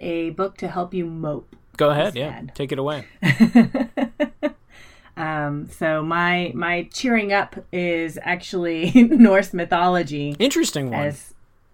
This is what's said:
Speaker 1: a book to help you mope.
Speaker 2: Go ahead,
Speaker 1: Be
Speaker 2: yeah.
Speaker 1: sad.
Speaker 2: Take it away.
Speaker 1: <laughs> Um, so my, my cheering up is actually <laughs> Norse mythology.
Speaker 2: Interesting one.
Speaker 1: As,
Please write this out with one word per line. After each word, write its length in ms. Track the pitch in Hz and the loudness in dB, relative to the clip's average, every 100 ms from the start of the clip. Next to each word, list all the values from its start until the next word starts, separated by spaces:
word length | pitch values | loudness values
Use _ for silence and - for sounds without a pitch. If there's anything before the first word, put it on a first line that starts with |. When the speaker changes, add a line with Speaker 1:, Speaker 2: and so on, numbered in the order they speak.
Speaker 1:
a 280 | 175 170 165 | -6 -4 -4
book 240 | 160 190 - | -4 -6 -6
to 100 | 185 | -8
help 260 | 180 180 | -6 -6
you 100 | 185 | -6
mope. 520 | 165 160 156 147 - - _ - | -6 -6 -6 -8 -12 -20 _ 0
Speaker 2:
Go 120 | 151 | 2
ahead, 240 | 147 190 | 2 -2
Speaker 1:
Be 60 | 120 | -4
Speaker 2:
yeah. 160 | 147 117 | -8 -10
Speaker 1:
sad. 160 | 131 | -14
Speaker 2:
Take 180 | - 139 | -10 -6
it 60 | 135 | -4
away. 280 | 139 147 - - | -4 -6 -10 -4
Speaker 1:
<laughs> 1300 | 165 - 226 240 226 262 247 - 254 - 302 - 302 - _ - - - - - | 0 4 4 6 4 2 -4 -6 -6 -4 -6 -4 -8 -8 _ -20 -20 -20 -16 -8
Um, 520 | 156 156 147 147 170 | -6 -4 -4 -6 -10
so 320 | - 160 156 | -4 -2 0
my, 500 | 160 170 175 180 175 160 | 0 0 2 0 -2 -4
my 340 | 170 175 170 | -4 -4 -6
cheering 400 | - 254 226 202 | -4 0 2 2
up 220 | 202 190 196 - | 0 -2 -8 -8
is 460 | 185 175 165 165 - | -4 -2 -2 -4 -6
actually 680 | 170 175 - 185 170 165 170 | -6 -6 -4 -4 -2 -2 4
<laughs> 180 | 254 233 | 6 8
Norse 420 | 294 220 190 180 | 8 8 8 2
mythology. 840 | 180 170 170 180 180 147 147 147 143 | -4 -2 2 2 2 -2 -6 -6 -2
Speaker 2:
Interesting 500 | 262 330 302 147 131 | 0 0 -2 -2 -4
one. 120 | 147 147 | -4 -6
Speaker 1:
As, 300 | 139 - - - _ _ | -8 -16 -20 -20 _ _